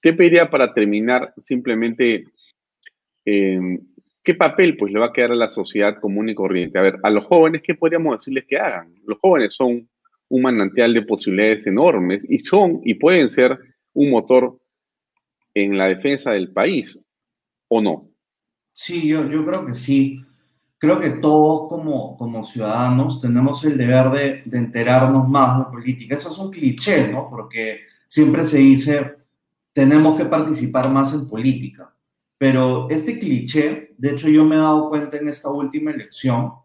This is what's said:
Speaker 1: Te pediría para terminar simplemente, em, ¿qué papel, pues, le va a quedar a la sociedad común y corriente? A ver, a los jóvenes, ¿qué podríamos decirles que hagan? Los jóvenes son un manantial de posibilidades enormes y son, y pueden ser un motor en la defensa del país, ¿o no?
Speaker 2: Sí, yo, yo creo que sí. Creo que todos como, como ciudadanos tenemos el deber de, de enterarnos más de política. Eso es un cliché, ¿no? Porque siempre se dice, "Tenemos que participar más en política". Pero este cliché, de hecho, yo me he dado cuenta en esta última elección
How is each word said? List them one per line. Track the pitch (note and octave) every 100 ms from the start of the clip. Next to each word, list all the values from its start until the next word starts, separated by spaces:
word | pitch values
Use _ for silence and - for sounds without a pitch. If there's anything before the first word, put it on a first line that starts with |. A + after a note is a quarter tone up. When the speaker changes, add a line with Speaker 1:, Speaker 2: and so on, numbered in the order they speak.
Speaker 1:
Te | E3
pediría | E3 F3 E3+ E3
para | D3+ B2
terminar | - G#2 G#2 A2+ B2 - -
simplemente, | - B2+ B2 A2+ A#2 A#2 B2 A2 - _ _ _ _ _ - _ _ _
em, | - G2+ F#2+ F#2 F#2 F2+ - _ _ _
¿qué | -
papel, | E3+ D#3 D3+ F3+ -
pues, | G2+
le | G#2
va | A#2
a |
quedar | A#2+ A#2+
a | A#2+
la | A2+
sociedad | - F#2 G#2+ G2+ G#2
común | G#2 G2+ A2
y |
corriente? | G#2 F#2+ F#2 D#2+ F2
A |
ver, | F#2+ F#2
a | G2
los | G#2
jóvenes, | - F3 D#3+ D#3+
¿qué | -
podríamos | E3 E3 E3 D#3+ A#2
decirles | - C3 -
que | C3+
hagan? | G3 F#2+ E2+ F2 G#2
Los | G#2+
jóvenes | F#3+ E3 G#2+
son | - B2+ A#2+ A#2 _ _ _ _
un | C3
manantial | B2+ A#2 G2 G#2+ A#2
de | A2+
posibilidades | G#2+ G#2 - F#2+ A2 G#2 G#2
enormes | G2 F3 A#2+ F2+ G2+ -
y | -
son, | - F#3+ F#3+ E3
y | A#2+
pueden | G2 D#3 F3+ B2+
ser | - B2+ C3 _ _ _
un | - C#3+
motor | A#2+ - B2+ B2 - _ _ _ _ _ _ _ _ _
en | G#2 G2+ G2
la | F#2+
defensa | F#2 C#3 C#3 C#3
del | G#2 F#2
país, | - C3 E3+ - - _ _ _ _ _ _ _
¿o | A2+
no? | G#2 D#2 _ _ _ _ _ _ _
Speaker 2:
Sí, | - - F3 D3+
yo, | D#3 C#3
yo | D3+ D#3
creo | F#3
que | -
sí. | B2 C3 C#3 C3+ - - _ _ _ _ _
Creo | D3+ D#3
que | D#3
todos | - D3+ D3+ D3+ D#3 -
como, | E3+ D#3 C3+ - -
como | A#2 A2+
ciudadanos | G#2+ A#2+ G#2+ A2+ B2+ B2+ C3+ -
tenemos | B2 A#2+ C3+ C#3
el | D#3 C3+
deber | B2 B2+ C3
de, | C#3 C#3+ C3+
de | - B2
enterarnos | A#2 A#2 A#2+ B2+ C3 C3+ B2+
más | C#3+ B2+ B2+
de | C3
política. | - B2+ B2+ - C#3+
Eso | F3
es | F#3+
un | G3
cliché, | - C3+ - - E3+ A2+
¿no? | G#2+ -
Porque | A#2 A2 A2+ A2 G#2+ _ _ _
siempre | - D3+ D#3+
se | D#3 D3
dice, | C3+ C3+ C#3 D3 C3+ - _ _ _ _ _
"Tenemos | - C3+ D3+ D#3 D#3
que | -
participar | D#3 D#3 C3+ B2+ B2+ C3+
más | C3+ C3+
en | D3+ C3
política". | G#2+ C3 B2 G2+ - F2 _ _ _ _ _
Pero | C3+ C3 B2+ B2+ B2+
este | D#3 D#3 -
cliché, | F3+ B2 B2 D3+ D3+ - - _
de | C3+
hecho, | C#3 D#3
yo | D#3
me | D#3 D#3
he |
dado | D#3 D3+ D3+
cuenta | D3+ C#3+ D3
en | D3
esta | C#3+ C#3+
última | C#3+ C#3 D3 D3+
elección | C#3 G#2+ - C3+ A#2+ C3 -